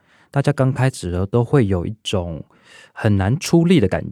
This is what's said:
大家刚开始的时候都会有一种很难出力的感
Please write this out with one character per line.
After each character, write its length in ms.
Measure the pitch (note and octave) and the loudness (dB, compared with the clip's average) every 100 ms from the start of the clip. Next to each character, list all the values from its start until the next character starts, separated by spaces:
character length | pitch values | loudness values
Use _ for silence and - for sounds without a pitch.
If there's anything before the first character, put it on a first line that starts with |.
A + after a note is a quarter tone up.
| _ _ _ | _ _ _
大 100 | C#3+ | -2
家 100 | D3 | 0
刚 200 | C#3+ C3 | 2 0
开 180 | B2+ C3 | 2 -2
始 160 | - F2+ | -2 -6
的 60 | |
时 60 | F2 | -4
候 60 | |
都 200 | G2 A#2 | 0 0
会 200 | A#2 D3 G2+ | 2 2 2
有 180 | F2+ F2 | 0 -4
一 80 | A2 | -8
种 420 | - G2 F2 D#2 - _ _ - - | -6 -6 -4 -10 -14 _ _ -20 -20
很 240 | - G#2+ G2+ | -4 0 2
难 220 | F#2+ D3 | 0 -2
出 280 | - E3+ E3+ | 0 2 4
力 120 | F3 | 4
的 80 | G2 | 2
感 180 | D#2 - | -2 -6